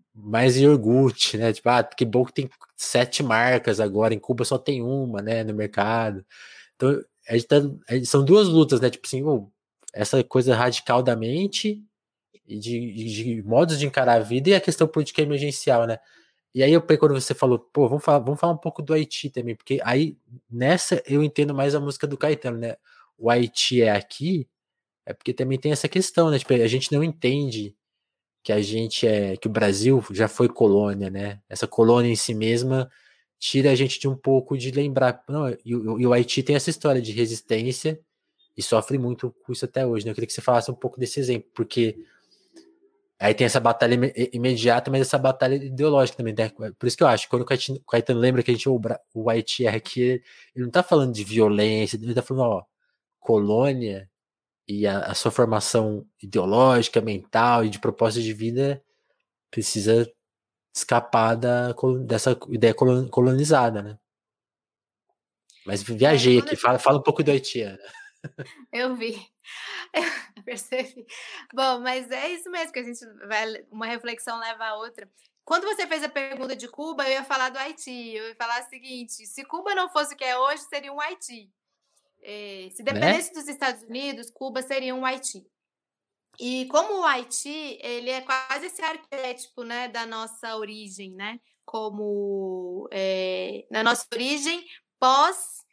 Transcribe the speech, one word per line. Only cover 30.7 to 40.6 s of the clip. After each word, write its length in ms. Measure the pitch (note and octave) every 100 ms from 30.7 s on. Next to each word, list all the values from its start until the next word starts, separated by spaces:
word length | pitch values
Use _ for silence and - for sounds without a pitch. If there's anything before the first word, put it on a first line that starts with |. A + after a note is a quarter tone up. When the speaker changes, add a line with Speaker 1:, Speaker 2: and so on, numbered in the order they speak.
| G2 G#2 G2 G2
Speaker 1:
né? 320 | G2 G2+ G2+ _
Essa 160 | G2 G#2+
colônia 440 | - A2+ A#2+ A#2+
em 60 | A2+
si 160 | -
mesma 580 | A2 A2 A#2 B2+ C3 B2+ _ _ _ _ _
tira 320 | - C3+ C#3
a 40 |
gente 260 | B2+ C3+ -
de 80 | C#3
um 80 | C3
pouco 400 | - C3+ B2+ C#3
de 140 | B2
lembrar. 520 | C3 C#3+ C3 B2+ A#2+ -
Não, 220 | C#3+ C#3+ A#2
e 120 | A#2 A#2+
o, 240 | A2 A2
e 60 | B2
o 60 |
Haiti 280 | A#2+ A#2+ -
tem 140 | C3 D3
essa 140 | -
história 320 | D#3 D#3 C3
de 100 | A2+
resistência 880 | G#2+ A2+ A2+ - A2 A#2+ B2+ D#3 D#3 _ _ _ _ _ -
e 60 |
sofre 340 | G2+ A2+ - C#3
muito 360 | B2 A#2+ B2+ -
com 80 | -
isso 140 | B2 B2
até 200 | - B2+
hoje, 200 | A#2 G#2+
né? 60 |
Eu 20 |
queria 120 | G#2+ A2+
que 60 |
você 80 | -
falasse 300 | - A#2+